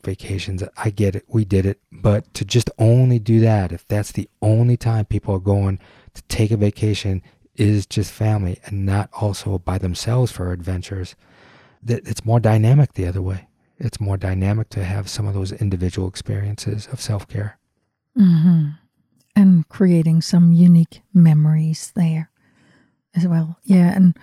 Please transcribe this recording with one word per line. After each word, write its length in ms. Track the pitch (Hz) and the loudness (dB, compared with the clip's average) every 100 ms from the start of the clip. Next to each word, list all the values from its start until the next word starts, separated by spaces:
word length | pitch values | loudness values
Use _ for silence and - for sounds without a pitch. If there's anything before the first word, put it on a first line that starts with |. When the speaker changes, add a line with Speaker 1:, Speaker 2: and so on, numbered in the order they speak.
Speaker 1:
vacations. 600 | - 95 - 95 95 92 101 - | -8 -10 -8 -10 -8 -8 -10 -8
I 140 | 113 | -6
get 240 | 101 101 | -2 -2
it. 100 | 95 - | -2 -4
We 160 | 113 | -2
did 200 | 98 98 95 | 0 0 0
it." 140 | - _ | -4 _
But 420 | 90 104 104 - | -4 0 0 -2
to 100 | - | -10
just 240 | 101 120 - - | -2 -2 -2 0
only 420 | 113 123 127 120 | 2 4 4 2
do 180 | 104 113 | 2 2
that, 300 | 113 107 90 | 4 2 -2
if 160 | 85 - | -6 -6
that's 240 | 104 101 | -6 -6
the 180 | - - - | -8 -10 -4
only 340 | 107 110 120 120 | 0 2 2 0
time 280 | 117 113 | 0 -2
people 320 | 104 101 - 95 | -2 -4 -4 -4
are 20 | |
going 400 | 95 101 98 95 _ _ - | 0 0 0 -4 _ _ -20
to 80 | - | -20
take 280 | - - 107 | -10 -4 -2
a 60 | 110 | 0
vacation, 680 | 104 - 107 101 98 95 - _ _ - | -2 -2 -4 -4 -4 -6 -8 _ _ -2
is 300 | 104 104 - | 0 0 -2
just 260 | - 98 | -6 -6
family 480 | - 107 107 90 - - | -4 -2 -2 -4 -8 -10
and 200 | 101 98 | -6 -4
not 240 | 98 98 | -4 -4
also 440 | - 107 95 101 95 | -6 -6 -6 -6 -6
by 200 | - 92 | -4 -6
themselves 520 | 92 87 - 123 120 | -4 -6 -4 -2 -2
for 220 | - 90 | -4 -8
adventures, 640 | 90 87 92 - 95 92 - _ _ _ _ _ _ | -8 -6 -8 -8 -10 -12 -14 _ _ _ _ _ _
that 240 | 113 117 - | -6 -6 -6
it's 180 | - | -8
more 140 | 110 117 | -2 0
dynamic 540 | 110 110 110 143 131 | 2 2 4 4 2
the 120 | - 90 | -2 -6
other 140 | 95 | -4
way. 280 | 92 92 - _ _ - | -6 -8 -12 _ _ -10
It's 220 | 117 - | -10 -6
more 160 | 101 98 | -6 -4
dynamic 520 | 95 92 98 107 107 | -4 -2 -2 -2 -6
to 140 | 104 | -8
have 240 | 90 101 95 | -6 -6 -8
some 180 | - 101 | -6 -6
of 80 | |
those 160 | 98 95 | -4 -6
individual 560 | 101 101 92 90 - 92 | -4 -4 -2 -4 -4 -6
experiences 800 | - - 101 101 107 107 107 - | -8 -8 -6 -6 -8 -8 -8 -10
of 80 | - | -12
self-care. 580 | - 104 - 104 104 - _ _ _ _ _ 254 | -8 -8 -8 -10 -10 -12 _ _ _ _ _ 2
Speaker 2:
Mm-hmm. 520 | 185 165 175 165 147 156 _ _ _ _ _ | 4 6 4 4 0 -6 _ _ _ _ _
And 340 | 208 190 175 - | 4 6 4 2
creating 540 | - 190 170 160 165 | 0 2 4 4 2
some 300 | - 175 170 | 2 4 6
unique 500 | 170 180 170 165 - _ | 6 8 6 4 -4 _
memories 800 | 180 165 151 151 156 160 160 - - | 4 6 6 2 0 -2 -6 -8 -2
there 340 | 165 160 160 _ _ _ _ _ _ _ _ | -2 -2 -8 _ _ _ _ _ _ _ _
as 120 | 175 175 | -4 0
well. 320 | 165 160 170 | 0 -2 -6
Yeah, 280 | - 185 175 | 2 4 4
and 220 | - 180 - | 4 4 2